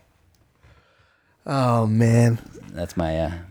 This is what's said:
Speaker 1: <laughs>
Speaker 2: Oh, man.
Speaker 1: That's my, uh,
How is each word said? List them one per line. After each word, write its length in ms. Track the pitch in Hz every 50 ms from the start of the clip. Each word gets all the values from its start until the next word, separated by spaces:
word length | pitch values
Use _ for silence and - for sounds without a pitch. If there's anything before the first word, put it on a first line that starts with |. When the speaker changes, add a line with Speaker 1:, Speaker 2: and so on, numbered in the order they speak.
Speaker 1:
<laughs> 40 | _ _ _ _ _ _ _ _ _ _ _ _ _ _ _ _ _ _ _ _ _ _ _ _ _ _ _ _ _
Speaker 2:
Oh, 400 | - 143 135 127 123 120 117 113
man. 540 | 110 110 110 117 117 117 117 117 117 117 110 - - - - - -
Speaker 1:
That's 240 | 50 82 87 85 -
my, 240 | 90 82 80 80 80
uh, 120 | 80 80 87 87 87 95